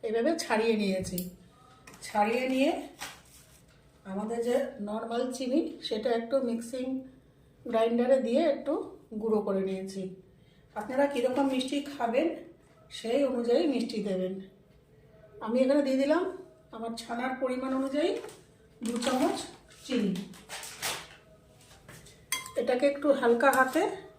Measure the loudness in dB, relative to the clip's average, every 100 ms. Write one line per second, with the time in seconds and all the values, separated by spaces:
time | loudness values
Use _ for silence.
0 | 0 0 2 0 0 2 2 2 2 -2
1 | -2 -6 -6 -12 -20 -20 -20 -20 -20 -18
2 | -4 0 2 2 0 2 2 2 -6 -14
3 | -16 -16 -20 -20 -20 -20 -20 -20 -20 _
4 | -10 -8 -4 -2 0 0 0 -6 -6 -6
5 | -4 -4 -4 -4 0 0 0 -6 -6 -2
6 | 0 0 2 0 0 -4 -6 -6 -4 -4
7 | -8 -20 _ _ -20 -16 -2 2 4 4
8 | 4 4 4 2 4 0 -2 -2 -4 -14
9 | -12 -6 0 0 2 -2 -2 -4 -6 -8
10 | -10 -12 -20 -20 -20 _ _ -10 -4 2
11 | 2 2 0 2 2 2 0 -4 -4 -4
12 | 0 2 0 -2 -14 -20 -20 -20 -18 -10
13 | -2 2 2 0 2 4 4 0 0 -2
14 | -2 -2 -2 -4 -12 -20 -20 -20 _ -20
15 | -20 -20 -20 -10 0 2 4 4 4 2
16 | 4 2 2 -6 -16 -20 -18 -10 -8 -8
17 | -8 -6 -4 -2 -2 -2 -2 -2 -2 0
18 | 0 -2 -8 -16 -20 _ -20 -10 -6 -2
19 | 0 2 2 0 -8 -16 -20 -20 -4 0
20 | 0 -2 -8 -16 -16 -14 -14 -8 -8 -8
21 | -12 -20 -20 -20 -20 -20 -20 -20 -20 -20
22 | -20 -20 -10 -8 -6 -4 0 4 2 2
23 | 2 4 6 6 6 6 4 4 0 -2
24 | -14